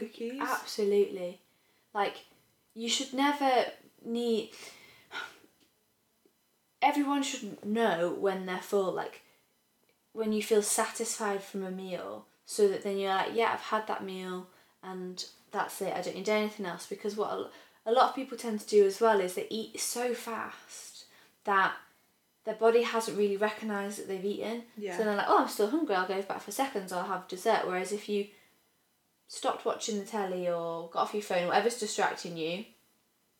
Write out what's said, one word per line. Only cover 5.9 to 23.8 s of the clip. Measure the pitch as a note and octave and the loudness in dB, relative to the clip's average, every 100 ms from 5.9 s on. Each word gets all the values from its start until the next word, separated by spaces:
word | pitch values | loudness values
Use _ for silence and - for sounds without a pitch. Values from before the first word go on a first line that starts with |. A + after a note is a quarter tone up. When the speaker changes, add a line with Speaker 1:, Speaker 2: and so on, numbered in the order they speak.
| _ _ _ _ _ _ _ _ - | _ _ _ _ _ _ _ _ 2
Speaker 1:
everyone | C4+ C#4+ C#4 C#4 | 2 4 2 2
should | C4+ A#3+ G#3 - G3+ | 0 -4 -8 -8 -2
know | A3 A3 E3+ F3 | 2 4 4 0
when | - G3 F#3+ F#3 | 0 0 0 -4
they're | F3+ | -6
full, | - G3+ F#3 | 0 2 2
like, | E3 - - _ _ _ _ _ _ _ _ _ | -2 -6 -10 _ _ _ _ _ _ _ _ _
when | G#3+ G#3+ | -4 0
you | G#3+ | 0
feel | G#3 G#3+ | 4 4
satisfied | G#3 - A3 - A3+ - G#3+ G3 | 4 2 0 -2 -6 -2 -2 -2
from | F#3+ G3 | -4 -8
a | F#3+ | -6
meal, | F#3 F#3+ F3+ F#3+ G#3+ - _ - | -8 -6 -8 -8 -12 -16 _ -8
so | - G3+ | 4 4
that | F#3+ | 4
then | G3+ G3 | -2 -2
you're | G3 | 0
like, | F#3+ - | 2 2
"Yeah, | A3 A3+ | 2 2
I've | - | 2
had | - A3 A3 | -2 -2 -2
that | - | -4
meal, | G3 F#3 F#3 F3+ F#3 - _ _ | -4 -8 -6 -8 -10 -20 _ _
and | F#3 F#3 F3+ F3+ - - _ | -12 -10 -10 -10 -12 -14 _
that's | G3+ - - | -4 -4 -2
it, | - | -4
I | - | -2
don't | - F#3 | -4 -4
need | G3 | 2
anything | G#3+ G#3+ G#3 F#3 | 2 2 -2 -6
else," | F3+ - | -6 -10
because | G3+ G#3 G#3 | -6 -6 -2
what | G3+ | -2
a | |
l-, | F#2+ - - - _ A3 | -2 -6 -10 -20 _ 2
a | |
lot | B3 - | 6 6
of | - | 4
people | C4 A#3 | -8 -6
tend | A#3+ G#3+ | -4 -4
to | - | 4
do | G#3 G3 | 6 6
as | F#3+ | 6
well | A3+ G#3 | 4 4
is | F3+ - | 2 -2
they | - | -6
eat | A3 - - | -6 -8 -6
so | - A#3+ B3 | -4 -2 -2
fast | A3+ A#3 A3 - - - - - - - - - _ - | -2 -6 -8 -8 -10 -16 -18 -18 -20 -20 -20 -20 _ 2
that | G3 F#3 - - _ _ _ _ _ | 4 4 0 -14 _ _ _ _ _
their | - G#3+ | -6 6
body | A3+ A#3 | 8 8
hasn't | A#3 A3+ A3+ F3+ | 6 0 0 2
really | G#3 G3 | 2 4
recognised | G#3+ - A3 G3+ | 0 0 -4 -2